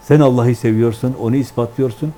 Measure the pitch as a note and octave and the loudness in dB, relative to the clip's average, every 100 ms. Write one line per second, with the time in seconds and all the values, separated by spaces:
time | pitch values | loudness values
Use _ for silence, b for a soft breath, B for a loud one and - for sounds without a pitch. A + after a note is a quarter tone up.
0 | - D3+ C#3 B2 A#2+ A#2+ A#2+ A2 A#2 A2 | 2 4 4 4 0 0 0 2 0 0
1 | B2+ C3 A2+ C3 B2+ - A#2 - C3 A2+ | -6 -4 -2 -2 -4 -4 -6 -2 -4 -4
2 | D3+ | -10